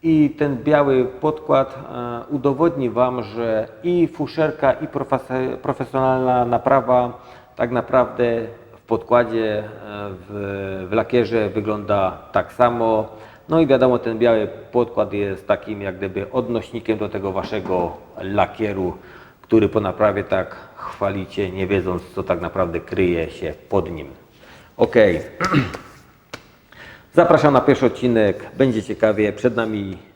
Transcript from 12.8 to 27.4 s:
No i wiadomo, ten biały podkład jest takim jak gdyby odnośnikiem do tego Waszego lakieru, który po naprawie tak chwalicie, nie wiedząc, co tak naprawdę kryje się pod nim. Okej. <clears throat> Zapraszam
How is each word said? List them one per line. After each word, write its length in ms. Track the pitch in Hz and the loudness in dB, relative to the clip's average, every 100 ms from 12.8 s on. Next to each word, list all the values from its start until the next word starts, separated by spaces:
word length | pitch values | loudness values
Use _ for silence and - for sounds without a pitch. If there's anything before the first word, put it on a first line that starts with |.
| 113 110 107 - - - - | 0 0 -2 -10 -20 -20 0
No 100 | 160 | 2
i 80 | 156 | 4
wiadomo, 320 | 131 127 120 | 4 4 2
ten 200 | 117 113 | -2 2
biały 280 | 120 113 104 - - | 4 4 0 -6 -4
podkład 420 | 123 117 - 101 | 0 0 0 -2
jest 340 | 101 101 95 - | -2 -4 -6 -2
takim 340 | 101 - 104 | -2 -2 -8
jak 160 | 101 92 | -8 -6
gdyby 340 | 98 98 101 | -6 -6 -4
odnośnikiem 680 | 131 117 117 113 117 107 107 | -4 -2 -4 -6 -10 -4 -4
do 120 | 104 | -4
tego 220 | 104 98 | -4 -4
Waszego 680 | 95 - 104 92 92 85 - - - | -4 -4 -6 -4 -2 -2 -6 -18 -12
lakieru, 760 | 95 101 90 - 107 95 90 82 - - - _ | -6 -2 -2 -2 -6 -4 -6 -6 -16 -20 -20 _
który 280 | - 113 131 | 2 4 4
po 100 | 110 | 2
naprawie 440 | 98 90 107 98 | -2 0 0 0
tak 320 | 92 95 90 - - - | -2 -2 -4 -10 -20 -16
chwalicie, 760 | - - 98 98 92 - 98 | -14 -4 -4 -4 -8 -4 -4
nie 160 | 92 92 | -2 0
wiedząc, 360 | 98 90 87 | 0 0 -4
co 200 | - - | -6 -10
tak 180 | 90 87 | -4 -4
naprawdę 380 | 87 95 90 82 | -4 -2 -2 -4
kryje 520 | - - 92 85 78 | -6 0 2 2 -4
się 220 | - 82 73 - | -6 -10 -10 -2
pod 220 | 101 90 | -2 -2
nim. 160 | 82 69 67 _ _ - - - - | -8 -12 -18 _ _ -20 -20 -20 -2
Okej. 440 | - 120 107 104 | 2 6 6 4
<clears throat> 1900 | - - 190 165 107 - - - _ _ _ - _ _ _ - - - _ - | -4 -6 0 0 0 -8 -18 -20 _ _ _ -20 _ _ _ -20 -20 -20 _ 4
Zapraszam 380 | 165 160 | 6 6